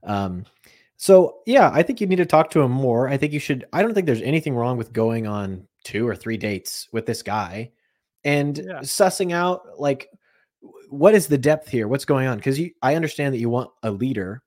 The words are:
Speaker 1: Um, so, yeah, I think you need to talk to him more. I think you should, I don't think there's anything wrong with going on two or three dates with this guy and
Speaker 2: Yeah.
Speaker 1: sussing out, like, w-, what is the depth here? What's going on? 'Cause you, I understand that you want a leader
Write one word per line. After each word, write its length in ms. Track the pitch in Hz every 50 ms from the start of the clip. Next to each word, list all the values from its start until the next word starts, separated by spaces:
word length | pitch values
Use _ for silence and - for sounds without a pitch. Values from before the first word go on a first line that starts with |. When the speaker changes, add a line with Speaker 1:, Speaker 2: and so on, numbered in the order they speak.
| -
Speaker 1:
Um, 420 | - 104 101 98 95 92 90 95 _ _ _ _ - _ _ _ _ _ _
so, 420 | - - 196 185 180 - - - _
yeah, 240 | - 240 277 208 147 107
I 100 | 143 170
think 180 | - 262 226
you 60 | 214 190
need 80 | 185 180
to 80 | 180
talk 240 | - - 156 160 -
to 100 | - 170
him 100 | 147 127
more. 360 | 123 131 135 127 117 117 127 127
I 100 | 139 135
think 160 | 151 151 147
you 60 | 147
should, 260 | - - 151 127 - - -
I 80 | 160
don't 120 | 196 226 226
think 120 | 208 185
there's 160 | 160 127 113
anything 340 | 113 123 143 160 156 156 135
wrong 220 | 120 117 123 127 120
with 160 | 113 - -
going 340 | 117 113 113 113 113 113 107
on 400 | 104 104 101 98 95 90 - _ _ _ _
two 240 | - - 104 113 120
or 80 | 104
three 220 | - - 117 113 110
dates 500 | - 107 104 92 - - - - - _
with 140 | - 113 110
this 160 | - 92 - -
guy 480 | - 101 107 101 87 90 104 113 127 _ _ _ _ _ _ _ _ _ _ _
and 340 | 147 143 147 143 143 143 143
Speaker 2:
Yeah. 220 | 151 185 185 147
Speaker 1:
sussing 520 | 131 139 - - 202 185 180 - 196 180 170
out, 460 | 175 175 180 180 - - - - -
like, 300 | 147 143 139 135 - _ _ _ _ _ _ _ _ _ _ _
w-, 260 | _ - - - - _
what 260 | 139 139 147 196 214
is 120 | 214 160 -
the 100 | 147 139
depth 300 | 123 147 151 151 - -
here? 180 | - 123 110 104
What's 180 | 123 139 -
going 220 | - 147 135 131 131
on? 120 | 123 107
'Cause 200 | - 135 135 139
you, 120 | 165 175 - _
I 140 | - 131 147
understand 380 | 165 165 151 - - 147 143 135
that 60 | 117
you 100 | 117 117
want 220 | 117 123 127 - _ _ -
a 60 | 113
leader 520 | 101 98 117 131 131 104 95 90 101 131 _